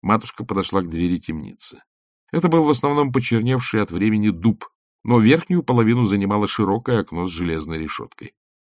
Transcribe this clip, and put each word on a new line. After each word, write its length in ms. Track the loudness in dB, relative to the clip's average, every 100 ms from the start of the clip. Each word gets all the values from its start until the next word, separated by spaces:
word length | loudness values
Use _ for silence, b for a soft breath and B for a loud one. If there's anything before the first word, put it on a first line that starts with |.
Матушка 420 | 0 0 -2 -12
подошла 380 | -4 -4 -2 -2
к 80 | -2
двери 260 | -2 0 -2
темницы. 680 | -4 -10 -10 -14 -16 -16 _ _ _ _ -6
Это 180 | 0 4
был 160 | 4
в 60 | 4
основном 420 | 2 0 0 0
почерневший 680 | 0 0 0 0 -2 -2 -2
от 100 | -2
времени 380 | 0 0 2 0
дуб, 400 | 2 0 0 -8 _ _ _
но 160 | 2 4
верхнюю 440 | 6 4 2 -2
половину 420 | 2 2 2 2
занимало 420 | 2 2 0 0 -2
широкое 540 | 0 0 0 0 -2
окно 260 | -2 -6 -6
с 40 |
железной 480 | -4 -4 -4 -6 -8
решёткой. 560 | -8 -10 -12 -16 -20 _ _ _